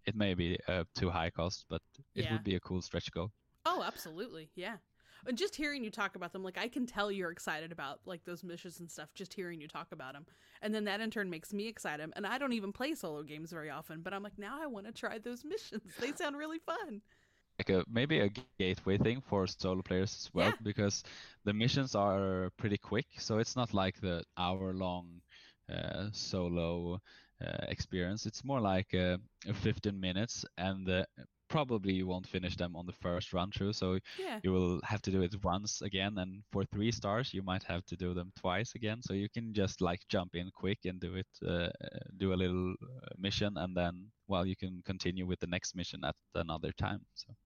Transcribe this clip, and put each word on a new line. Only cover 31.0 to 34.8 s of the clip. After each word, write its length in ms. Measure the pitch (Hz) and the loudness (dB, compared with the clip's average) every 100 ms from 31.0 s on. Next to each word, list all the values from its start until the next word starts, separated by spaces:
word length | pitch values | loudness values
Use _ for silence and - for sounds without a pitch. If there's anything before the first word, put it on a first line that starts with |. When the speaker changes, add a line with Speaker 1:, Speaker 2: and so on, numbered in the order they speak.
| - - - _ _ | 2 -6 -20 _ _
Speaker 1:
probably 440 | 165 131 113 95 | 0 2 2 4
you 140 | 95 92 | 2 2
won't 200 | 90 92 | 0 -2
finish 300 | 95 90 - | -2 -2 0
them 180 | 87 | -2
on 120 | 82 90 | -2 -8
the 60 | |
first 400 | - 90 87 - | -4 0 0 0
run 180 | 90 92 | 0 0
through. 200 | - 98 | 0 0
So 260 | 104 92 92 - - | 2 2 2 0 -6
Speaker 2:
Yeah. 220 | 381 220 | -4 0
Speaker 1:
you 80 | 92 | 2
will 300 | 92 90 87 | 4 4 2